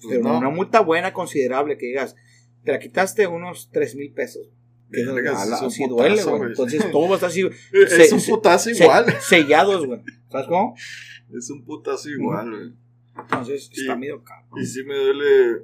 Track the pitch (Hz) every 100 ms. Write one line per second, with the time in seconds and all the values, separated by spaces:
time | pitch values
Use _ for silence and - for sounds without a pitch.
0 | 113 127 120 147 135 160 190 226 185 165
1 | 180 185 170 151 127 127 147 139 127 135
2 | 123 - _ _ _ _ - 131 127 -
3 | 185 - 196 170 175 - - 160 147 139
4 | 143 - 123 - - _ _ _ _ -
5 | 120 131 143 127 101 117 131 117 135 120
6 | 139 208 165 - 123 110 127 151 180 151
7 | 170 190 180 165 185 - - 196 190 170
8 | 160 - - 214 - 180 233 226 165 143
9 | - 123 - 170 143 156 190 196 139 117
10 | - - _ 135 131 175 220 - - -
11 | - - _ 120 120 143 123 151 143 135
12 | 147 143 123 98 117 104 85 - _ _
13 | _ - - 131 120 143 - - 135 120
14 | 135 - _ - _ - 127 120 135 139
15 | 135 139 143 135 120 113